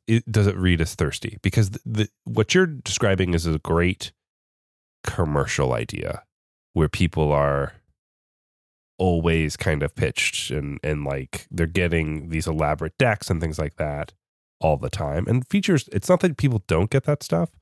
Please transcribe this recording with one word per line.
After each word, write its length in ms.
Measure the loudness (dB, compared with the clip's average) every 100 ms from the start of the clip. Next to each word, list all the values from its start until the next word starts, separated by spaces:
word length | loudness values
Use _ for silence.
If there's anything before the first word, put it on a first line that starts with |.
| 0
it, 220 | 0 2
does 160 | 4 4
it 100 | 4
read 240 | 4 4
as 140 | 2 0
thirsty? 420 | -2 -2 -10 -4
Because 260 | 0 2 2
the, 80 | 0 -4
the, 240 | -2 -2 _ -6
what 280 | -2 2 4
you're 100 | 2
describing 680 | -2 -6 0 2 2 2 2
is 100 | 0
a 140 | -2
great 520 | 0 2 2 -2 -8 _ _ _ _ _ _ _ _ _
commercial 680 | -6 -2 0 0 -2 0 -2
idea 500 | -2 -6 -8 -8 -10 -14 _ _ _ _
where 160 | 0 0
people 420 | 2 0 2 0
are 420 | 2 2 0 -4 -8 _ _ _ _ _ _ _ _ _ _ _ 0
always 580 | 2 4 2 2 0 -2
kind 260 | -2 0
of 120 | -2 -2
pitched 560 | -4 0 -2 -2 -4
and, 280 | -4 -6 -6
and, 220 | -4 -4 -4
like, 420 | -6 -8 -12 -8
they're 160 | -2 0
getting 640 | 2 2 2 0 -4 -6
these 180 | -4 -2
elaborate 500 | 0 0 -2 -4 0
decks 320 | 2 2 -2
and 100 | -2
things 180 | -2 -4
like 200 | -6 -4
that 360 | -6 -6 -8 -14 _ _ _ -4
all 180 | 0 0
the 120 | -2
time. 360 | -4 -4 -2 0
And 200 | 0 0
features, 400 | -2 2 0 0
it's 160 | -2 2
not 100 | 2
that 180 | 2 2
people 260 | 0 0 0
don't 220 | 2 2
get 160 | 0 0
that 180 | -2
stuff. 260 | 0 -2 -2 _